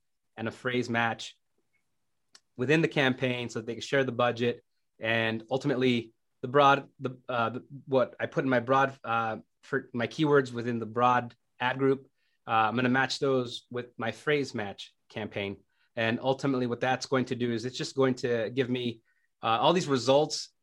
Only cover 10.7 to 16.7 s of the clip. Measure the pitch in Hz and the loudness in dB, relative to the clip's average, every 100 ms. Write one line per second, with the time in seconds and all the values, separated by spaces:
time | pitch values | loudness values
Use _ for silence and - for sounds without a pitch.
10.7 | 117 110 110 123 123 120 - _ - 123 | -4 -4 0 2 2 0 -12 _ -6 -4
11.7 | 131 135 135 135 _ _ _ - 113 110 | 0 2 2 -2 _ _ _ -2 2 2
12.7 | 113 127 127 131 - 139 131 120 - - | 2 2 2 0 0 0 0 -2 -8 -10
13.7 | 123 120 - 117 113 - 151 131 117 101 | -10 -10 -6 -6 -4 -2 0 0 -4 -8
14.7 | 95 - _ _ - 104 - 101 98 _ | -10 -16 _ _ -10 -8 -6 -6 -8 _
15.7 | _ _ - 113 117 131 135 139 127 123 | _ _ -2 -2 0 0 0 0 0 -2